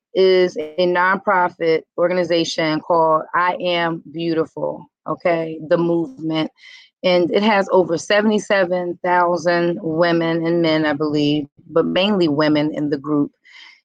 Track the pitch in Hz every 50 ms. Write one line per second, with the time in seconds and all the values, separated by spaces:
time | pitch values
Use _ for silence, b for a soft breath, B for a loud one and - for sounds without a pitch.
0 | _ _ - - 190 190 185 185 180 180 - 160 151 151 151 175 180 180 180 180
1 | 180 185 196 190 - 208 196 185 180 175 175 - 165 165 160 160 - _ _ -
2 | 170 175 185 185 175 165 175 170 165 160 - - 165 156 156 156 - - 175 165
3 | 160 160 156 156 - - - 165 180 180 180 - 175 180 175 170 170 165 165 165
4 | - 156 143 165 170 170 165 160 156 - - 151 147 147 147 - - - _ _
5 | - - 156 - - 185 170 165 165 160 160 160 160 147 175 170 170 170 170 170
6 | 165 139 131 139 160 160 160 160 156 - _ B B B B B B B B _
7 | - 185 180 180 180 151 131 202 202 220 214 196 190 - - 185 175 - 165 151
8 | - - 208 208 208 220 214 208 190 - 208 196 185 175 180 180 180 175 170 -
9 | - 180 180 180 175 175 180 170 151 175 175 170 170 175 175 - - 160 156 160
10 | 175 170 170 170 165 165 165 170 160 165 170 170 170 160 156 156 156 151 151 143
11 | 156 151 147 151 147 147 147 151 143 - _ _ - - 156 165 160 165 165 180
12 | 190 208 214 190 175 156 143 147 156 151 151 147 147 151 - - 151 147 151 139
13 | 135 147 151 147 143 - _ _ B B B B B B B B B